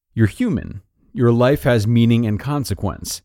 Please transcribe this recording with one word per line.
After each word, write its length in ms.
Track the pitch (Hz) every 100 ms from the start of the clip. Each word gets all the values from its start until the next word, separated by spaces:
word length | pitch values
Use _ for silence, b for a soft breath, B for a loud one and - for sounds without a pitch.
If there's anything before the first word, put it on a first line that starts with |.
| _ -
You're 120 | 110
human. 540 | - 247 127 82 101 - _ _
Your 180 | - 120
life 300 | 120 123 147
has 220 | 139 120 104
meaning 400 | 117 117 117 113
and 140 | 104
consequence. 840 | 135 147 123 98 98 - - -